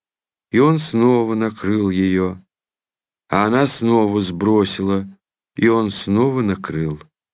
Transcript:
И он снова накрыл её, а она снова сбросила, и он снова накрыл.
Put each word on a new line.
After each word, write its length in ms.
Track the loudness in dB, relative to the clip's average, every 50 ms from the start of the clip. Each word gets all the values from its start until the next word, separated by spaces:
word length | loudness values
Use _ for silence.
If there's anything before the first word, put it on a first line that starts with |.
| _ _ _ _ _ _ _ _ _ _
И 80 | 2 2
он 180 | 4 4 2 0
снова 580 | -2 -2 0 2 2 4 4 2 0 0 -2
накрыл 540 | -2 -2 -4 -4 -4 -4 -2 0 0 0 0
её, 480 | 0 0 0 2 2 0 0 -2 -4 -8 -16 _ _ _ _ _ _ _ _ _ _ _ _ _ _ _ _ -2
а 160 | 0 0 2
она 200 | 2 2 2 0
снова 560 | 0 -2 -2 0 2 2 4 2 2 0 0
сбросила, 840 | -2 -4 -4 -2 0 2 2 2 2 0 -2 -4 -2 -2 -2 -2 -4 -6 -12 -20 _ _ _ _ _ _ _
и 120 | 0 0 2
он 240 | 2 2 0 -2
снова 500 | -4 -6 -4 -2 0 2 2 0 0 -2
накрыл. 580 | -2 -2 -4 -4 -6 -8 -6 -4 -4 -4 -6 -8 -14 _ _ _ _ _